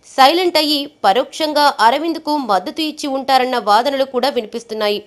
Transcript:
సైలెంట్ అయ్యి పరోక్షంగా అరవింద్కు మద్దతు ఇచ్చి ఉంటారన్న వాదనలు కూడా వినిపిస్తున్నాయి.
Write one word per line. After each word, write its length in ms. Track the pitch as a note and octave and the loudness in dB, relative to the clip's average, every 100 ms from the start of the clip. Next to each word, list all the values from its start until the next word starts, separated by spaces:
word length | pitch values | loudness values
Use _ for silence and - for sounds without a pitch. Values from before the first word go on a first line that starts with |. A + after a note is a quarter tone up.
| _ | _
సైలెంట్ 480 | - C4+ E4+ F4+ D#4 | 2 4 4 0 0
అయ్యి 180 | D4+ D4 C#4+ _ | 0 -2 -4 _
పరోక్షంగా 600 | G#3 G3+ B3+ - D#4 D4 D4 C4 A3 | 0 0 -2 -4 -4 2 2 4 2
అరవింద్కు 480 | C4+ E4 D#4+ D#4 D4+ B3 | 2 -2 -6 -4 -4 0
మద్దతు 300 | A#3 C4+ D#4 | -2 -2 -6
ఇచ్చి 260 | D#4 D4+ D4 C4+ | -8 -6 -6 -6
ఉంటారన్న 420 | C4+ C4 B3+ B3 G3+ | 0 0 2 -2 2
వాదనలు 380 | G#3 B3+ C#4 C4+ | 2 2 0 -2
కూడా 160 | B3 B3+ | 0 -2
వినిపిస్తున్నాయి. 720 | A#3+ G#3+ A#3 A3+ A3 G#3+ G#3 | -2 -6 -12 -10 -4 -2 -2